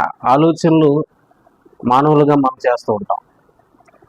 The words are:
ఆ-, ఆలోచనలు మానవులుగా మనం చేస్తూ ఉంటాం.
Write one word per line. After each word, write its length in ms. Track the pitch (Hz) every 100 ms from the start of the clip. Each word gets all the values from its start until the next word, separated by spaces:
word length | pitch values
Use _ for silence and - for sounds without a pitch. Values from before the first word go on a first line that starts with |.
ఆ-, 100 | 90 -
ఆలోచనలు 800 | 120 139 160 156 170 160 156 143 - _ _ _ _ _ _ _
మానవులుగా 500 | 117 127 151 147 147
మనం 380 | 147 131 - 127
చేస్తూ 200 | 123 -
ఉంటాం. 240 | 104 101 - _ _ _ _ _ _ _ _